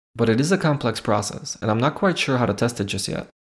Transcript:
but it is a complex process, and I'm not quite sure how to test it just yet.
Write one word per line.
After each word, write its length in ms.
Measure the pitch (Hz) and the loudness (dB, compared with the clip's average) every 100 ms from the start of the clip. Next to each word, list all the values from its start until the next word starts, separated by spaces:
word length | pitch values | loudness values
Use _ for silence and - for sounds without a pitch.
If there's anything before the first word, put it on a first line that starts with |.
| _ - | _ 0
but 140 | 113 | 2
it 100 | 113 | 4
is 120 | 147 | 2
a 60 | 190 | 2
complex 420 | 170 143 120 110 | 2 0 0 -2
process, 560 | - 104 104 - - - | 0 0 0 -8 -12 -6
and 80 | 110 | 0
I'm 80 | 110 | 2
not 160 | 135 | 0
quite 240 | 151 196 165 | 0 0 0
sure 220 | - 127 | 0 2
how 80 | 120 | 2
to 80 | 101 | 2
test 260 | 120 - | 0 0
it 40 | 98 | -4
just 220 | 98 - | -4 -4
yet. 200 | - - _ | -6 -8 _